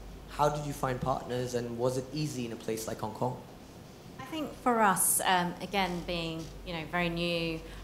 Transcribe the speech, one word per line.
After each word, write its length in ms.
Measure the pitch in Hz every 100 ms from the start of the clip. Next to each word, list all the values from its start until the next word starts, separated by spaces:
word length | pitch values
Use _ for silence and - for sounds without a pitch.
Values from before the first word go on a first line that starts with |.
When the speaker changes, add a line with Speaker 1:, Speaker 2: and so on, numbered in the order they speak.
| - - -
Speaker 1:
how 180 | - 147
did 160 | 151 147
you 60 |
find 280 | 131 135 123
partners, 540 | 127 135 - 123 123
and 220 | 120 120 117
was 220 | 127 131
it 60 | 127
easy 340 | 151 151 127 117
in 60 |
a 40 | 110
place 300 | - 113 -
like 140 | 113
Hong 120 | 110
Kong? 220 | 101 123 131 - - - - - - - -
Speaker 2:
I 40 | 262
think 280 | 311 254 -
for 180 | 262 226
us, 400 | 208 180 - -
um, 280 | - 185 175 -
again, 420 | 180 202 185 175 156
being, 380 | 170 165 160 151 -
you 100 | 185
know, 100 | 170 151
very 160 | 175 175
new, 500 | 170 170 170 165 160 - -